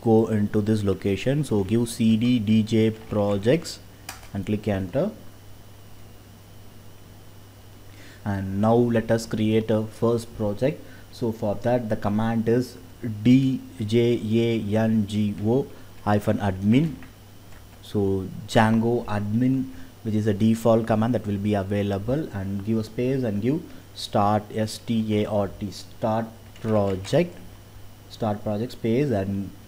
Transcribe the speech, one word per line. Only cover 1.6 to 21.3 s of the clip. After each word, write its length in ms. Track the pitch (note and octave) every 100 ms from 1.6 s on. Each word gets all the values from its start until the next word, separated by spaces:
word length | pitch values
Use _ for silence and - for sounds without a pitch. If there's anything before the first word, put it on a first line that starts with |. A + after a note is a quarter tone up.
give 220 | F#2+ A2+ A#2+
C 260 | - A2+ A2
D 220 | A#2+ B2
D 240 | G#2 A2
J 300 | G#2+ A2 A2
projects 840 | A2 - G#2 G2+ G2+ G#2 D#3+ - - - - - - -
and 140 | - F#2+
click 200 | G3+ -
enter. 420 | G2 F#2+ G#2 G3 - - - - - - - - - - - - - - - - - - - - - - - - - - - - - - -
And 380 | G#2 G2 G2 G2
now 120 | A2
let 360 | A#2+ A#2+ A2+ A2
us 160 | A2+ A2+
create 440 | G#2+ G#2+ A2 A2
a 120 | A2
first 520 | G#2+ - A2+ A#2+ - -
project. 440 | G#2+ G2+ C3 E3 - - -
So 180 | - A#2
for 260 | A2 G#2+ G2+
that, 340 | A#2 B2 A2+
the 60 | A2
command 520 | G#2 G#2 A2 A2+ A2
is 300 | A#2+ B2 - - - B2 G#2
D 380 | A2 C3 C3 B2+ - -
J 340 | G#2+ A2+ A#2+ A#2 G#2+ A2+
A 380 | A#2 A2+ G2+ G#2+
N 220 | A2+ A2 G2
G 280 | G2+ G#2 G2+
O 220 | G#2+ B2+ C#3 - - -
hyphen 340 | - G#2 G#2+ G#2
admin. 560 | G2+ F#2+ G2+ B2 D#3+ - - - - - - - - -
So 440 | - G#2+ G2 F#2+ F#2+ - G#2+
Django 560 | A#2+ A2 A2+ A2+ A#2+
admin, 640 | - G#2 G#2 A2 B2+ C3+ - - - -
which 120 | A#2
is 120 | G#2+ G#2+
a 80 |
default 540 | G2 A2 A2+ A#2 A2+ A2+
command 260 | A2 A2
that 100 | A#2
will 140 | G#2